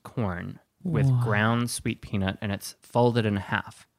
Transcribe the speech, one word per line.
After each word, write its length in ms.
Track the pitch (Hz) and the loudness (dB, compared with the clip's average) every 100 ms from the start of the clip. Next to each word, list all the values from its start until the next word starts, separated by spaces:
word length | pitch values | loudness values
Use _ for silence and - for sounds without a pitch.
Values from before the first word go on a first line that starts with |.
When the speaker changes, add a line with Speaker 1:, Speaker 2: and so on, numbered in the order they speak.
Speaker 1:
corn 560 | - - 101 87 92 - _ _ | -10 -4 -4 -4 -10 -14 _ _
with 220 | 185 151 135 | -2 2 4
Speaker 2:
Whoa. 140 | 123 | 2
Speaker 1:
ground 480 | 120 104 110 117 120 | 2 2 2 2 -2
sweet 320 | - 113 113 | -4 -6 -8
peanut, 360 | - 101 95 - | -4 -2 -2 -2
and 100 | 104 | -6
it's 240 | 101 - - | -6 -10 -18
folded 440 | - 120 120 117 110 | -2 2 4 4 0
in 100 | 101 | -2
half. 500 | - 101 - - - | -2 -4 -4 -18 -16